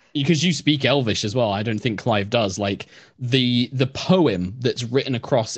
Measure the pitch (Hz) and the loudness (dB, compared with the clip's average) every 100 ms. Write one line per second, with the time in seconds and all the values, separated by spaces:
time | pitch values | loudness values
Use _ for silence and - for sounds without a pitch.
0 | _ 147 139 160 175 147 - 147 131 139 | _ -2 0 2 2 0 0 2 2 2
1 | 117 95 107 120 113 98 110 107 123 101 | 0 -2 -2 0 0 0 -2 -2 -4 -2
2 | 123 107 101 117 101 95 101 98 - - | 0 0 0 0 0 -2 -2 -4 -8 -20
3 | - - 123 131 123 120 123 127 131 - | -20 -10 -2 2 2 2 0 0 -2 -2
4 | - 185 147 92 90 120 120 - 117 131 | 2 4 4 2 -4 -2 -4 -2 -2 -2
5 | 131 117 - 127 110 | -2 -4 0 -2 -2